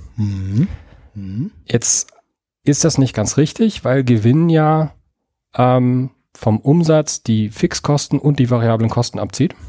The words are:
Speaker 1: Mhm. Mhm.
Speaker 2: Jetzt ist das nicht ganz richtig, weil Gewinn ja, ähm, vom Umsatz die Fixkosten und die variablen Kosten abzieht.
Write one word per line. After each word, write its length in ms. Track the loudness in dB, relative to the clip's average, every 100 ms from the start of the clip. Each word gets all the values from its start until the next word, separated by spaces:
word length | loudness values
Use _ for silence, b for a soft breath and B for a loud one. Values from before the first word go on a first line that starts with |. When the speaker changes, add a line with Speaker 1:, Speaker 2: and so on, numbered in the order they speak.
| -16 -6
Speaker 1:
Mhm. 520 | -4 -4 -4 -2 -2 B B B B -16
Mhm. 360 | -12 -8 -8 -10 -4
Speaker 2:
Jetzt 460 | -2 0 -4 -4 _ _ _ _ _
ist 220 | -2 0 0
das 140 | 0
nicht 160 | 0 0
ganz 220 | -4 0
richtig, 460 | -2 0 -2 -2
weil 200 | -2 0
Gewinn 440 | 2 2 4 2 2
ja, 440 | 2 2 2 -2 -6 _ _ _ _ _ 0
ähm, 540 | 2 4 2 0 -2 _ _ -6
vom 240 | -2 0
Umsatz 640 | 2 2 4 2 2 -6
die 260 | -2 0 0
Fixkosten 720 | -2 -4 -2 -2 -2 0 -2
und 180 | 0 0
die 140 | 2
variablen 400 | 2 2 2 0
Kosten 260 | 0 -4 -4
abzieht. 380 | -6 -2 -2 -2